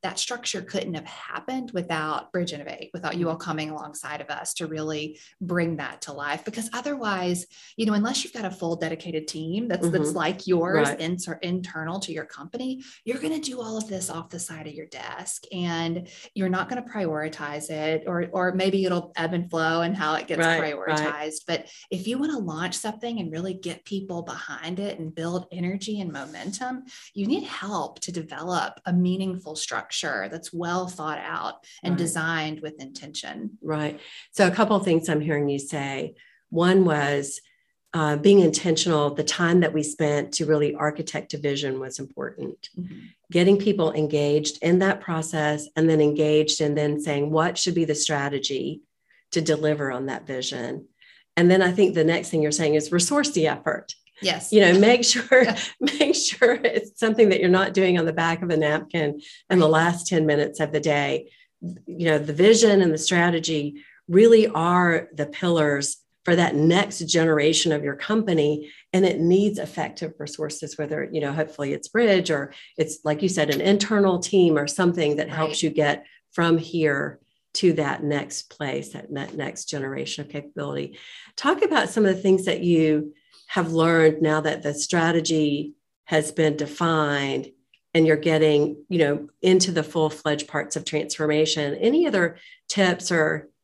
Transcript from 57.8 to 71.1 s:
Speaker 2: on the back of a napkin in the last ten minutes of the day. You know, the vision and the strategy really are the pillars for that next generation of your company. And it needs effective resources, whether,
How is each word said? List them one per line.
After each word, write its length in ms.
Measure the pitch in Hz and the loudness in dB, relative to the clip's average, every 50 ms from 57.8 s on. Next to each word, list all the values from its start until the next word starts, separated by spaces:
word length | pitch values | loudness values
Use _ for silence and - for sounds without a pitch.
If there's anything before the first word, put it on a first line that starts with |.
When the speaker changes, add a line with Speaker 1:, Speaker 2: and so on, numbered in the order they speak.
| 190 185 180 | 4 4 4
Speaker 2:
on 80 | 175 165 | 4 2
the 80 | 165 160 | 0 0
back 300 | 165 165 170 165 170 185 | 0 0 0 0 0 0
of 60 | 175 | 0
a 60 | 170 | 2
napkin 640 | 156 156 147 151 156 151 - - 170 156 147 147 147 - - - - _ _ | 2 2 2 2 0 -2 -2 -2 0 0 0 -2 -6 -12 -18 -20 -20 _ _
in 80 | 185 185 | 4 6
the 80 | 160 156 | 6 6
last 360 | 160 156 165 175 170 175 - | 6 6 4 4 0 -2 -2
ten 180 | - 185 165 156 | 0 2 2 4
minutes 320 | 156 147 147 147 - - - | 4 4 2 2 0 0 -2
of 120 | 160 151 | -4 0
the 80 | 151 151 | 0 -2
day. 520 | 151 160 147 147 143 139 135 139 - - _ _ _ _ _ _ 175 175 180 - _ | 0 2 0 0 0 -2 -2 -4 -6 -10 _ _ _ _ _ _ -12 -12 -12 -12 _
You 180 | - 175 160 170 | -14 -8 -2 0
know, 140 | 165 156 147 | 2 2 2
the 140 | 147 151 147 | 0 -2 2
vision 480 | 147 180 208 226 226 226 214 202 196 185 | 6 8 8 8 8 8 6 8 6 6
and 100 | 170 156 | 4 2
the 40 | 156 | 0
strategy 840 | - - 185 175 170 180 170 165 165 165 160 151 143 147 143 - - - _ _ _ | 0 2 2 4 4 4 2 0 0 0 -2 -2 -2 -4 -6 -10 -18 -20 _ _ _
really 400 | - 170 185 220 233 233 220 214 | 4 6 8 10 10 10 8 8
are 640 | - - 156 165 175 175 180 180 175 165 160 170 - - | 6 2 0 2 4 4 4 4 4 4 2 0 -4 -4
the 120 | 147 147 | -4 -4
pillars 720 | 143 147 - - 175 170 165 151 147 143 139 143 - - - _ _ _ _ _ | -4 -4 -4 0 2 4 4 4 2 2 0 -2 -4 -6 -8 _ _ _ _ _
for 100 | - 175 | 2 4
that 180 | 170 170 - - | 4 4 2 2
next 460 | 147 151 165 180 190 202 208 - - | 4 4 6 6 4 2 0 -4 -10
generation 720 | 170 156 - 170 160 165 156 151 143 156 165 - - 175 | -4 0 2 2 4 4 4 4 4 4 4 4 2 2
of 120 | 156 147 147 | 0 0 -2
your 120 | 143 139 | -4 -6
company. 720 | - - - 214 226 214 202 175 160 147 147 151 151 151 - - - _ _ | -6 -4 0 0 0 2 2 2 2 4 2 2 0 -4 -12 -18 -20 _ _
And 140 | - 185 196 | 2 4 4
it 140 | 180 - - | 4 4 2
needs 360 | 165 170 180 196 208 214 208 | 4 4 6 6 4 2 0
effective 560 | - - 156 - - 151 147 - - 170 160 - _ | -2 -8 -8 -6 -6 -6 -6 -6 -8 -10 -10 -8 _
resources, 580 | 147 147 - - 156 151 147 - - 139 - | -12 -12 -8 -8 -8 -8 -8 -10 -12 -12 -8
whether, 320 | - 151 147 156 147 135 - | -8 -6 -6 -4 -6 -6 -4